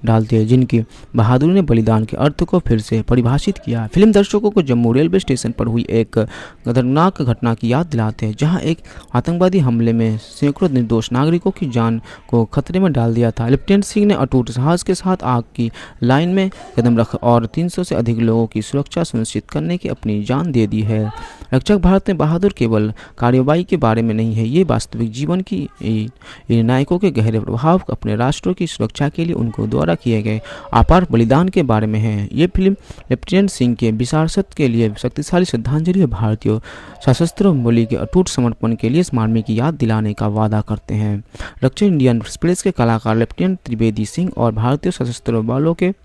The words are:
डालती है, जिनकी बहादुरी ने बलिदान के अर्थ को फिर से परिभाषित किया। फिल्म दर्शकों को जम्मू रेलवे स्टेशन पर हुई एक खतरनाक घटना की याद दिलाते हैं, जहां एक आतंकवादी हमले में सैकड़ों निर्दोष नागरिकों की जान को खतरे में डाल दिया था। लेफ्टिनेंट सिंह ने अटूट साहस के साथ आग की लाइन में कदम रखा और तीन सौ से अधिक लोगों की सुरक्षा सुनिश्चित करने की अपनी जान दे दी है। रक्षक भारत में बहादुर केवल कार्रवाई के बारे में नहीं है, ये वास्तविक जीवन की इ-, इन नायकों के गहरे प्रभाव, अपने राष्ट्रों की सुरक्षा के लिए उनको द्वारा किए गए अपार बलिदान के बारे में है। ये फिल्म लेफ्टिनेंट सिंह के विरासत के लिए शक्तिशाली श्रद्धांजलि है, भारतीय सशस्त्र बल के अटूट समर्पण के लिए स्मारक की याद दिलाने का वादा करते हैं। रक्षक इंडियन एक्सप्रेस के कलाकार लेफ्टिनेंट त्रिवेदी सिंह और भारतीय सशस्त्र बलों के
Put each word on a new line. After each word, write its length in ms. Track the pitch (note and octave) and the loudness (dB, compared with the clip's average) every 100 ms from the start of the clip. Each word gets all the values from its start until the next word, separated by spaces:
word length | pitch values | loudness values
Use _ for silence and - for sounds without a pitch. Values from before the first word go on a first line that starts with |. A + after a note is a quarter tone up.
| A2+ | 4
डालती 300 | A2+ A2 A2+ | 2 4 2
है, 100 | G#2+ | 4
जिनकी 360 | B2+ B2 A#2 A2 - - A#2+ | 4 4 0 -2 -10 -6 0
बहादुरी 380 | A2+ B2+ D3+ | 2 4 4
ने 80 | F#3+ | 2
बलिदान 440 | D#3 A2+ A2 A2 A2 | 2 2 4 2 0
के 120 | - | 0
अर्थ 260 | C#3+ D3 | -2 0
को 160 | E3+ F3+ | 0 0
फिर 200 | - A2+ | 2 -2
से 220 | G#2+ A2+ | 0 -4
परिभाषित 560 | G#2+ B2+ A#2+ C#3 - G3 | 0 2 2 0 -2 -6
किया। 300 | - A#2 A2 | -4 -6 -2
फिल्म 240 | E3+ G#3+ | 4 6
दर्शकों 400 | G#3 G3+ G#3 G#3 | 6 4 2 2
को 100 | G3+ | 0
जम्मू 320 | C#3+ A#2+ A#2 | 2 2 4
रेलवे 260 | A#2+ E3 F#3+ | 2 2 0
स्टेशन 320 | - C3 - | 0 -4 -2
पर 160 | - A#2 | -4 -2
हुई 180 | A#2 - | -2 0
एक 300 | A2+ A2+ - G#2+ - - - - | 0 0 -2 -2 -6 -18 -12 -2
खतरनाक 540 | A#2+ B2 C#3 F3 F#3+ | 0 2 2 2 0
घटना 320 | B2+ A2+ B2 | -2 0 0
की 200 | A2+ A#2 | -2 0
याद 120 | B2 F3 | -2 -2
दिलाते 400 | B2 A2 G#2+ G#2+ | -2 -2 -4 -6
हैं, 100 | G#2+ | -2
जहां 200 | D3+ F3 | 0 0
एक 180 | - E3 - - - | -2 -6 -8 -20 -4
आतंकवादी 460 | B2 B2 E3+ F#3 F#3 | -4 -2 0 2 2
हमले 340 | C3 A#2 A#2 | 2 2 2
में 240 | A#2 A2+ A2 | 2 0 -2
सैकड़ों 520 | - - C#3+ C#3+ F#3 | -8 -2 -2 0 0
निर्दोष 420 | C3 A2+ A2+ A2 | 0 2 0 0
नागरिकों 400 | A#2+ D3 E3+ F#3+ | 0 2 0 -2
की 180 | F#3+ D3+ | -4 -4
जान 320 | A#2+ A2+ A2+ - - - | 0 0 -2 -6 -20 -2
को 160 | A#2+ A2+ | 0 0
खतरे 340 | - - F3 | -2 -2 0
में 140 | F#3+ | 0
डाल 200 | C3 A#2 | 0 0
दिया 180 | A#2 A#2 | 2 0
था। 160 | - A#2 | 0 0
लेफ्टिनेंट 360 | C3 - G3+ | 0 2 0
सिंह 220 | G3+ - G#3 | 2 0 2
ने 80 | |
अटूट 360 | G3+ C3+ C3+ A#2+ | 2 2 0 0
साहस 340 | B2 C3+ F3 | -2 0 0
के 120 | - F#3 | 0 -4
साथ 220 | F#3 F#3 | -2 -2
आग 200 | - B2 A#2 - | 0 -2 -2 -4
की 160 | A#2 - - - | -6 -6 -20 -4
लाइन 260 | A#2+ C3+ F3 | 2 2 2
में 220 | F#3+ F#3+ - - - | 0 -2 -4 -8 0
कदम 220 | A#2+ A#2 | 2 2
रखा 200 | A#2 - | 2 0
और 220 | A#2+ A#2+ A2+ | 2 2 0
तीन 240 | - F3 | -4 -4
सौ 140 | - | -4
से 120 | F3+ E3+ | -4 -2
अधिक 220 | A#2 A2+ | -2 0
लोगों 300 | A2+ A2+ A2+ | 2 2 0
की 140 | A2+ | -4
सुरक्षा 420 | G#2+ C#3 C#3+ - | -4 -4 -4 -4
सुनिश्चित 460 | E3 - A2 A2 - | -4 -4 -4 -6 -6
करने 280 | - D#3 F3+ | -6 -4 -4
की 120 | F3 | -6
अपनी 340 | D3 A2+ G#2 | -6 -4 -4
जान 280 | G#2 C3 F3 | -2 -2 0
दे 160 | B2+ G#2+ | 0 0
दी 140 | G#2+ | 0
है। 300 | G#2+ A2 G#2+ - - - - | -2 -2 -2 -6 -16 -18 -2
रक्षक 240 | C3 - G#3 | -2 2 2
भारत 260 | F3 F#3+ - | 4 2 2
में 100 | F3 | -2
बहादुर 360 | D3 E3+ G3 - | 0 2 0 0
केवल 360 | A#2 A2 G#2+ G#2+ - - | 0 2 0 -4 -14 -2
कार्रवाई 460 | A#2+ B2+ C3 D#3 | 2 2 2 0
के 140 | F#3 F3 | 0 0
बारे 240 | A#2 A2+ | 2 2
में 140 | A2+ A2 | 0 0
नहीं 180 | A2+ | -2
है, 140 | A2 A2+ | -2 0
ये 160 | D3 | 0
वास्तविक 480 | F#3 A2+ - A2+ A2+ | 2 0 -2 -6 -6
जीवन 300 | A2 D3+ F3+ | -4 -4 -4
की 280 | F#3+ F#3 C#3+ _ | -4 -6 -8 _
इ-, 280 | - A2 G#2+ - - - - | -4 -4 -4 -10 -20 -20 0
इन 160 | A#2 A2+ | 2 4
नायकों 320 | B2+ C#3+ F3 | 2 2 0
के 140 | G3 | 0
गहरे 280 | C3+ A2 A2 | 0 0 0
प्रभाव, 420 | - A2+ D3+ F3+ - | -2 -2 2 2 0
अपने 260 | - A2 G#2+ | -6 -4 -2
राष्ट्रों 380 | B2 C#3+ - | -2 -2 -4
की 140 | F#3 E3 | -4 -4
सुरक्षा 420 | - A2 - D3 | -4 -6 -2 -4
के 160 | - E3 | -2 -4
लिए 80 | |
उनको 340 | - A#2 G#2+ G#2+ | -2 -4 -4 -4
द्वारा 280 | B2+ D#3 - | -2 0 -2
किए 260 | - A2+ | 0 -2
गए 200 | G#2+ G#2+ - - - | -2 -4 -8 -16 -2
अपार 340 | - A2+ E3+ F3+ | 2 4 4 4
बलिदान 380 | A#2+ A2+ C3 F3+ | 2 4 4 2
के 140 | F#3+ | 0
बारे 240 | C#3 A2 G#2+ | 2 0 0
में 120 | A2 | -2
है। 300 | A2 G#2 G2+ | -2 -2 -4
ये 140 | A#2 F3 | 0 0
फिल्म 280 | - F#3+ G3 - - - | 2 0 0 -8 -20 -4
लेफ्टिनेंट 380 | B2+ - F3+ G3+ | -4 0 2 2
सिंह 260 | - B2 A#2 | 0 0 2
के 160 | A2+ | 0
विरासत 560 | A2 A#2+ D#3 D#3+ - G3 - | 0 -2 0 0 0 -4 0
के 100 | C#3+ | 0
लिए 260 | A2+ A2+ G#2 | 2 0 0
शक्तिशाली 480 | B2 - D3 F3 F3+ | -6 -6 -2 0 0
श्रद्धांजलि 540 | A#2+ A2+ D3 D#3+ F#3 | -2 -2 -2 0 2
है, 60 | D#3+ | 2
भारतीय 540 | G2 A2 A2 - G#2+ - - - - - | 0 -2 0 0 -2 -4 -18 -20 -4 0
सशस्त्र 440 | B2+ E3+ - G3 | 2 0 2 2
बल 360 | D3+ A#2 A#2 A2+ | 2 2 2 2
के 60 | - | -2
अटूट 320 | - - C#3 | 0 0 0
समर्पण 480 | - A#2+ A2+ A2+ A2+ | 0 -2 0 -4 -2
के 140 | A2+ | 0
लिए 140 | C#3 | 0
स्मारक 400 | F3+ B2+ A2 A2+ G#2+ | 0 0 0 0 0
की 120 | A2+ | -2
याद 140 | C3+ | -2
दिलाने 400 | D3+ A#2 A2 G#2+ | 0 0 0 -2
का 140 | G#2 A2 | -2 -2
वादा 340 | G#2 G#2+ G#2+ | 0 0 0
करते 340 | G#2+ G#2+ - G#2 | -2 -6 -4 -4
हैं। 280 | G#2+ G2+ - - - - | -2 -4 -8 -14 -14 -2
रक्षक 200 | C3 - | -2 2
इंडियन 340 | G#3 E3 B2+ A#2 | 2 4 2 2
एक्सप्रेस 440 | G#2+ - E3 F3+ | -2 -4 -2 0
के 100 | G3+ | -2
कलाकार 440 | F3+ A#2 A2+ A2+ A2 | 0 0 2 0 0
लेफ्टिनेंट 440 | A2+ - F3+ F#3 - | -2 -2 -2 -2 -6
त्रिवेदी 400 | A#2 A2+ G#2+ G#2 | -2 0 0 -6
सिंह 260 | - F3+ - | -4 -6 -2
और 140 | A#2 | -2
भारतीय 400 | A2 A#2 C#3+ - | 0 0 0 -2
सशस्त्र 480 | F3+ B2 A#2+ - A#2 | -4 -6 -6 -4 -2
बलों 340 | A2 B2+ C#3+ | -2 0 0
के 200 | E3+ F3+ G3 | 0 -2 -4